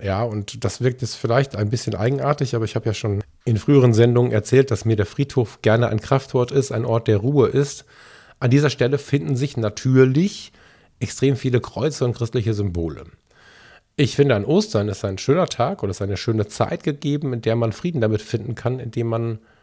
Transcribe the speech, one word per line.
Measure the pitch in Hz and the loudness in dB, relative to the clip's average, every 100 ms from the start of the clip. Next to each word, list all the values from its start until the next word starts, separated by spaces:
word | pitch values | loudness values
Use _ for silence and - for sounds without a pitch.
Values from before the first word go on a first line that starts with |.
Ja, | 101 95 | -4 -2
und | 120 107 98 113 | -2 -4 -8 -6
das | 101 - | -6 -2
wirkt | 127 123 | -2 -2
jetzt | 113 - | -8 -6
vielleicht | 117 123 - 104 | 0 0 2 0
ein | 104 | 0
bisschen | 117 - | -2 -4
eigenartig, | 92 117 139 135 147 131 120 | -2 -2 0 -2 -2 -2 -2
aber | 110 | -2
ich | 113 | -2
habe | 113 | -2
ja | 104 | -2
schon | 110 101 - _ - | -2 -4 -6 _ -2
in | 110 | 0
früheren | - 143 123 | 6 6 8
Sendungen | 110 120 120 120 | 6 6 6 2
erzählt, | 110 - 131 135 | 0 4 4 4
dass | 107 110 | 0 0
mir | 104 | 0
der | 101 | 0
Friedhof | - 143 127 113 - | -2 -2 0 -2 0
gerne | 110 113 120 | 2 4 2
ein | 107 | -2
Kraftort | - 135 - 131 120 | 0 0 0 -2 0
ist, | 139 - | 0 0
ein | 113 - | -4 0
Ort | 113 117 | 0 2
der | 101 | 0
Ruhe | 120 147 101 | 2 2 4
ist. | 135 143 - - - - - - - | 2 -2 -6 -18 -20 -20 -20 -20 -4
An | 127 | 2
dieser | 139 143 | 4 2
Stelle | - 127 139 | 0 0 0
finden | - 143 160 127 | -2 -4 -2 -2
sich | 143 120 | -4 -2
natürlich | 107 - 131 131 131 139 202 - - _ _ _ _ - | -4 -2 2 6 6 4 0 -4 -18 _ _ _ _ -10
extrem | 113 - 135 127 | -8 0 0 0
viele | 131 120 | 0 -2
Kreuze | - - 156 143 123 | -2 -4 -4 0 -2
und | - | -2
christliche | 113 127 107 | -4 -2 -2
Symbole. | 104 101 85 82 71 - _ _ _ - - - - _ - | -2 -2 -2 -6 -8 -16 _ _ _ -20 -20 -20 -20 _ -2
Ich | - - | -2 2
finde, | 143 104 | 2 2
an | 104 | 2
Ostern | 185 214 107 104 | 0 2 -2 -2
ist | 95 101 | -4 -6
ein | 95 | -4
schöner | - 165 175 | 0 0 0
Tag | - 127 202 | -2 -2 -2
oder | 98 | -6
ist | 95 | -4
eine | 98 95 | -4 -4
schöne | - 110 101 | -2 -2 -2
Zeit | - - 170 | -2 -4 -2
gegeben, | 160 143 147 147 143 | -4 -4 -4 -4 -4
in | 120 | -4
der | 113 117 | -2 0
man | 113 | 0
Frieden | - 175 151 | -2 -4 0
damit | 107 107 | 0 0
finden | - 113 127 110 | -2 -6 -6 -6
kann, | 120 127 | -4 -6
indem | 117 117 117 | -6 -4 -2
man, | 113 117 110 _ _ | -2 -4 -6 _ _